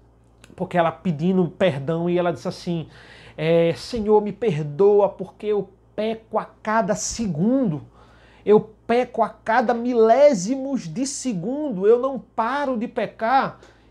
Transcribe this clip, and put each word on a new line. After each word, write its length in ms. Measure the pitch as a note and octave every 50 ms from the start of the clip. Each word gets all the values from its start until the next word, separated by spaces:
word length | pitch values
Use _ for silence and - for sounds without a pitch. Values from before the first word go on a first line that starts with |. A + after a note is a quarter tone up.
| _ _ _ _ _ _ _ _ - - -
porque 220 | - F3+ F3 -
ela 160 | F3 E3 D#3+ D#3+
pedindo 560 | - - F#3 D#3+ C3+ D#3+ F#3 F#3+ F#3 F3+ D3+
perdão 640 | - - G3 F3+ C3+ C#3 C#3 C#3 E3 E3 E3+ F3
e 80 | F3 F3
ela 120 | F3 F3
disse 160 | E3 - -
assim, 400 | F#3 F3 - - F3+ E3+ E3 C#3 - - - - - - - - - -
é, 380 | - D#3 D#3+ E3+ E3+ E3+ E3+ D#3
"Senhor, 460 | - - - - A3+ G3+ G#3+ G#3+ G#3+
me 120 | G#3 G#3 G3
perdoa 760 | - A#3+ A3 D#3 D3 D#3 D3 D3 D3 G3 G3+ G#3 G3+ G3+ F3
porque 380 | - - F#3+ - - - -
eu 240 | G#3 G#3+ G3+ F#3+ - - _ _ _ -
peco 420 | - G#3+ A3+ A3 A3 - - - G#3
a 60 | - - - _ -
cada 320 | G#3+ G#3+ A3+ G#3 F#3 G#3
segundo, 880 | - - - - - A#3 G3 D#3 D3 F#3 A3+ C4 C#4 C4 G3 D#3 C3+ A#2 - _ - - - - - _ - _ _ -
eu 240 | G3 G#3+ G#3+ G#3+ - - _ _
peco 340 | - A#3 B3 B3 A#3+ - B3+
a 80 | G#3+ G3+
cada 440 | - - - - A3 B3+ A#3+ G#3 A#3
milésimos 1120 | A#3 A#3 B3 B3+ A#3 A3 A3 A3+ C4 D4 D4 C#4 F3+ E3+ G#3 C4+ C4+ C4 C#4 C#4 G#3 F3
de 180 | E3 D#3 G#3 C4+
segundo, 840 | C4+ - - - B3+ G#3+ E3+ D#3+ A3+ C4 D4 D4+ C#4+ A3 F3 F#3+ G#3
eu 100 | A#3 B3
não 200 | B3 C4+ C4+ A3+
paro 580 | - _ _ - A3 A#3 C4 C#4+ C#4+ C4+ B3+
de 100 | G#3+ A3+
pecar." 720 | - - B3 G#3 - - - A3 A3+ B3+ C4+ A3+ D#3+ - - - - _ _ _ _